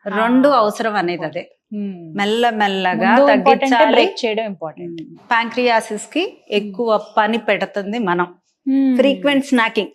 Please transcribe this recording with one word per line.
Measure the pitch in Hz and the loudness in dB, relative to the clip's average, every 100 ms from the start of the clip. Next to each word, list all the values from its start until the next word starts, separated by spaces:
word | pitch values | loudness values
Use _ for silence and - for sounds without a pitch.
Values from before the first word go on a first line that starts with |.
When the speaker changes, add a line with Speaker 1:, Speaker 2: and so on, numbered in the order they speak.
| 202 | -6
Speaker 1:
రెండు | 208 226 254 277 | -2 2 4 4
Speaker 2:
ఆ. | 262 | 4
Speaker 1:
అవసరం | 214 208 226 208 | 2 -2 -4 -2
అనేది | 175 175 | -4 -4
అదే. | 160 170 - _ _ | -8 -8 -12 _ _
Speaker 2:
Hmm. | 208 202 180 165 175 | -10 -10 -10 -12 -4
Speaker 1:
మెల్లమెల్లగా | 202 220 240 220 202 190 185 | -2 0 0 0 0 0 -2
Speaker 2:
ముందు | 180 190 240 277 | 0 2 4 4
ఇంపార్టెంట్, | 262 269 269 269 | 4 4 2 2
Speaker 1:
తగ్గించాలి. | 247 - | 4 4
Speaker 2:
బ్రేక్ | 240 370 - | 4 2 0
చేయడం | 233 214 | -4 -2
ఇంపార్టెంట్. | 226 185 156 156 175 165 | -4 -8 -12 -12 -14 -12
Speaker 1:
Hmm. | 160 165 _ | -16 -20 _
ప్యాంక్రియాసిస్ | 233 233 240 247 226 220 214 - | -2 0 -2 2 2 0 -10 -6
కి | 302 | -6
Speaker 2:
Hmm. | 403 - _ 208 | -6 -8 _ -4
Speaker 1:
ఎక్కువ | 208 190 233 208 214 - | -4 -4 0 0 0 -2
పని | 214 226 | 0 -2
పెడుతుంది | 226 190 190 208 196 233 | -2 -2 -2 -6 -6 -4
మనం. | 196 175 175 - _ _ 269 | -2 0 -2 -6 _ _ -2
Speaker 2:
Hmm. | 269 269 247 | 2 2 4
Speaker 1:
ఫ్రీక్వెంట్ | 269 269 277 277 269 | 2 2 0 0 0
స్నాకింగ్. | 247 226 220 185 | 0 0 -2 -6